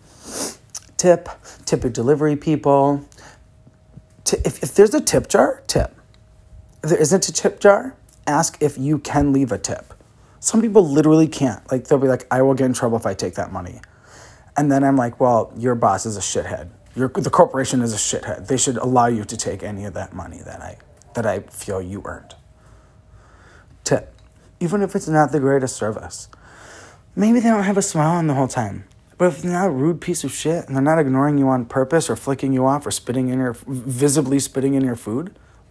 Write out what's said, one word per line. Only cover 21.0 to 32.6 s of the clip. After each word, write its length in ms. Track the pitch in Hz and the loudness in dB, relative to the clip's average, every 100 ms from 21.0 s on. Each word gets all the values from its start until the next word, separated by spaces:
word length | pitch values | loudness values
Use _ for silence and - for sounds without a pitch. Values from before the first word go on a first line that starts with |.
| - | -12
that 120 | 120 107 | -4 -2
I 140 | 95 | -4
feel 420 | - - - 95 | -6 -12 -8 -8
you 200 | 90 98 | -8 -10
earned." 300 | 82 76 - - _ _ - - _ _ _ - - - - - - - | -12 -14 -18 -20 _ _ -20 -20 _ _ _ -20 -20 -20 -20 -20 -20 -14
Tip. 300 | - 131 - - - _ _ _ | -2 -2 -2 -18 -20 _ _ _
Even 240 | 165 202 | -4 -2
if 140 | 190 196 | -2 -4
it's 120 | 156 | 0
not 240 | 156 147 | 2 2
the 80 | 147 | 2
greatest 360 | 135 139 131 - | 2 2 0 -4
service. 520 | 107 101 - - - - - - - - - - _ | -6 -6 -12 -16 -18 -20 -20 -20 -20 -20 -20 -20 _
Maybe 260 | - 214 240 | -2 2 4
they 100 | 226 | 4
don't 140 | 214 | 2
have 120 | 196 196 | 2 0
a 60 | |
smile 340 | 190 160 151 175 | 0 0 0 2
on 100 | 160 | 0
the 80 | |
whole 140 | 135 127 | 0 -2
time. 360 | 127 104 95 - _ _ - | -2 -6 -8 -16 _ _ 0
But 80 | 180 | 0
if 160 | 156 | 0
they're 80 | 175 | -4
not 160 | 175 190 | -2 0
a 40 | |
rude 300 | 131 151 165 | 0 0 -2
piece 220 | - 175 | -4 -6
of 100 | 135 | -6
shit 340 | - 151 170 - | -6 -4 -4 -4
and 100 | 135 | 0
they're 60 | |
not 180 | 143 160 | 2 2
ignoring 380 | 139 131 143 147 | 2 2 2 2
you 100 | 135 | 2
on 180 | 127 117 | 0 0
purpose 420 | 135 131 165 - | -2 2 0 0
or 60 | |
flicking 380 | 113 - 135 135 | -4 -4 -4 -2
you 120 | 131 | 2